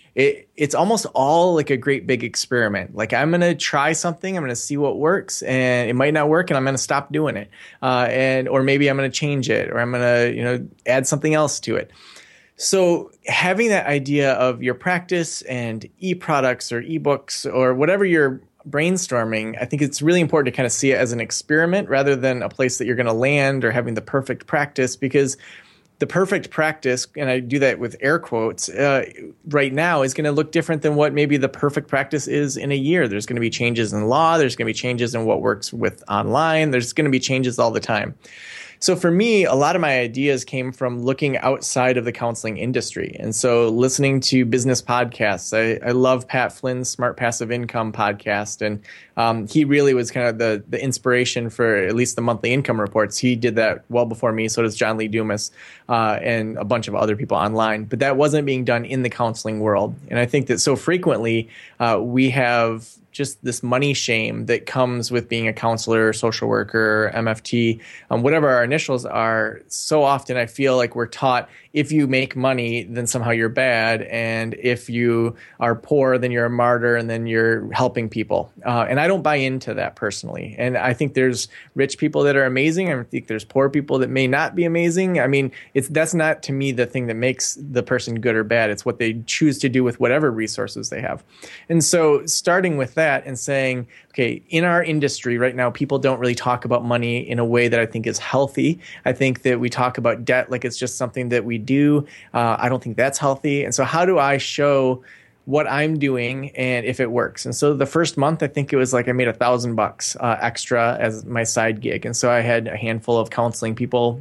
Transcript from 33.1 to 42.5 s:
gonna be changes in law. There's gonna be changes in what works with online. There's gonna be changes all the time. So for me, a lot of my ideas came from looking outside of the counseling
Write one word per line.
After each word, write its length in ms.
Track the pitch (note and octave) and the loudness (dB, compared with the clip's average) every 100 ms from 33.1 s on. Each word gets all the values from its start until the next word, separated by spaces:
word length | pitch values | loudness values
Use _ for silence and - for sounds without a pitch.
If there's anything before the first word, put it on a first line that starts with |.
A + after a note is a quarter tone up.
| G2+ G#2 | -2 -4
gonna 140 | A#2+ | -2
be 100 | A#2 | -2
changes 420 | - A#2+ A#2 A2 | -2 -2 0 -2
in 160 | G#2 G#2+ | 0 2
law. 280 | C3+ D#3+ E3 | 4 4 4
There's 180 | C#3 - | 2 0
gonna 100 | A2+ | -4
be 60 | |
changes 420 | A2 B2+ B2 A#2+ | -4 -4 -2 -2
in 120 | B2 A2 | -2 0
what 140 | - | 2
works 300 | A2+ G#2+ - | 0 -2 -4
with 300 | A#2 A2+ - - | -4 -4 -4 -4
online. 640 | G#2 G#2 B2 D#3+ D#3+ D#3 | -2 0 2 2 2 2
There's 200 | B2+ A#2+ | 0 -2
gonna 180 | - D3+ | 0 0
be 100 | C3 | 0
changes 380 | - C3 B2+ B2 | 0 0 0 0
all 120 | A#2 | 0
the 100 | A2 | 0
time. 340 | - G#2+ G2+ - - - - - - - | -2 -2 -2 -8 -18 -20 -20 -18 -20 -4
So 140 | - F3 | 0 2
for 140 | F3 | 4
me, 340 | F3 A#3 G#3+ | 4 4 4
a 100 | F3+ | 4
lot 220 | C3+ C#3+ F3+ | 4 2 2
of 60 | |
my 160 | D#3+ C3 | 2 2
ideas 440 | B2 A#2+ C#3+ C3+ | 0 0 0 0
came 300 | - C3+ B2+ | -2 -6 -6
from 300 | B2+ B2+ A#2+ | -4 -6 -2
looking 340 | A#2+ C3+ D3 C3 | -2 0 0 0
outside 640 | B2+ C3+ - - B2+ B2+ | 0 -2 -2 0 2 2
of 80 | A#2 | 0
the 60 | |
counseling 440 | A#2 A#2 A2+ A2+ | -4 -4 -4 -6